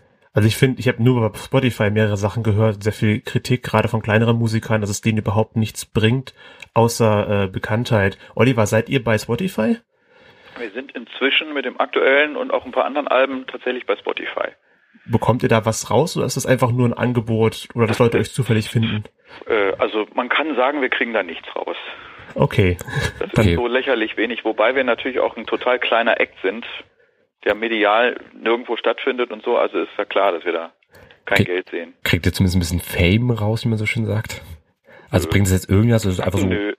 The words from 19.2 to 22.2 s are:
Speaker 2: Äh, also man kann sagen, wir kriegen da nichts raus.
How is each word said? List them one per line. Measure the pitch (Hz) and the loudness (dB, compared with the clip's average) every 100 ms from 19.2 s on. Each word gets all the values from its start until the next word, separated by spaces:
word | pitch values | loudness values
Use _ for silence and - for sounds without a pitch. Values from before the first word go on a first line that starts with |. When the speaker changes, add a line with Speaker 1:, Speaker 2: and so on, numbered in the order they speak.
| _ - - | _ -14 -2
Speaker 2:
Äh, | 110 98 - | 2 2 0
also | 113 107 104 | 0 0 -2
man | - 120 | -4 -2
kann | - 156 | -2 0
sagen, | 131 127 147 | 0 0 0
wir | 127 | -2
kriegen | - 117 | -2 -2
da | 110 | -2
nichts | 87 82 - - | -4 -8 -12 -8
raus. | - - - - - - | -8 -8 -12 -16 -18 -20